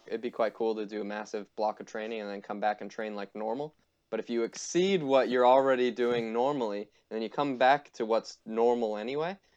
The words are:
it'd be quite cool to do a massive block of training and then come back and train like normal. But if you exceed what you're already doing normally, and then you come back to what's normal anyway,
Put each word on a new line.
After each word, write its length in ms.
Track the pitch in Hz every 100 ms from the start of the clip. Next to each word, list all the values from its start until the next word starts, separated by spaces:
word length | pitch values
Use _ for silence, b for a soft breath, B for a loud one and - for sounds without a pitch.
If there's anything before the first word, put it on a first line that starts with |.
| -
it'd 160 | 113
be 100 | 117
quite 220 | - 110
cool 220 | - 113 110
to 100 | 101
do 160 | 107
a 20 |
massive 500 | 101 104 104 107 98 -
block 240 | 107 104
of 80 | -
training 340 | 113 107 113
and 80 | 101
then 120 | 101
come 180 | - 107
back 220 | 104 104
and 80 | 101
train 260 | - 107 104
like 200 | 101 107
normal. 380 | 107 123 151 - _ _ _
But 100 | 110
if 100 | 107
you 140 | 117
exceed 580 | 113 - - 175 190 190
what 240 | 139 135 117
you're 180 | 127 123
already 460 | 131 135 127 123
doing 400 | 113 120 120 113
normally, 500 | 117 131 147 113 101 - b _
and 60 | 110
then 60 |
you 80 | 110
come 280 | - 143 123
back 340 | 127 143 -
to 120 | - 110
what's 320 | 110 - - -
normal 500 | 113 117 120 110 104
anyway, 420 | 113 143 165 196 b